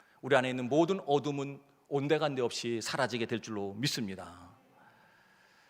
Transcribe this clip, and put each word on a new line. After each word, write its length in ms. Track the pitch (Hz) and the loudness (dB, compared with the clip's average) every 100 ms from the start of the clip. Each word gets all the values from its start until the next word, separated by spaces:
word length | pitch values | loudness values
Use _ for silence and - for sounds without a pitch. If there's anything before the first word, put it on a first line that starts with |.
| _ _ | _ _
우리 120 | 131 | 4
안에 160 | 135 127 | 4 4
있는 180 | 127 123 | 0 2
모든 320 | 147 170 196 143 | 4 4 2 2
어둠은 540 | 143 143 143 139 139 - _ - | 2 2 -4 -4 -8 -18 _ -4
온데간데 540 | 143 139 151 151 131 | -2 2 2 2 0
없이 380 | 117 - 120 117 | -2 -2 -2 -2
사라지게 460 | - - 127 117 113 | -2 0 0 0 -2
될 140 | 113 | -4
줄로 340 | 113 107 98 | -4 -6 -6
믿습니다. 760 | 101 135 - 104 92 87 87 87 - - - - - - - _ _ _ _ | -2 -2 -2 -4 -6 -12 -16 -20 -20 -20 -20 -20 -20 -20 -20 _ _ _ _